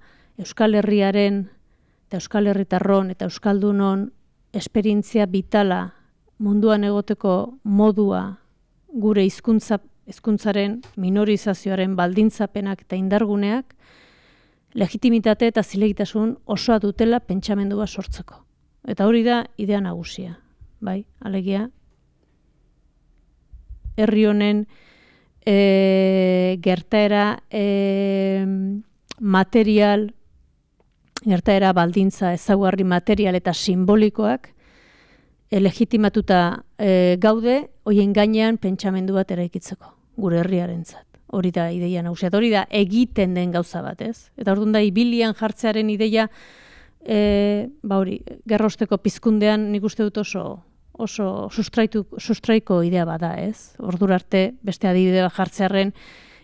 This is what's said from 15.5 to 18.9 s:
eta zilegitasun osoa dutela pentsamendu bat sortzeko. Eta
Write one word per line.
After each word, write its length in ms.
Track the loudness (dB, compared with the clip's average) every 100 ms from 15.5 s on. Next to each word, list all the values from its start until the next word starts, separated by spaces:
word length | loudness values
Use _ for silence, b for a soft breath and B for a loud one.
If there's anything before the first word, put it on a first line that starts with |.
eta 100 | 0
zilegitasun 760 | -2 0 -2 0 -4 -2 -2 -4 -6
osoa 340 | -4 0 0
dutela 400 | 0 0 0 0
pentsamendu 580 | -2 -6 -2 -2 -2 -4
bat 120 | -6
sortzeko. 500 | -8 -10 -10 -14 -20 _ _ _ _
Eta 180 | -8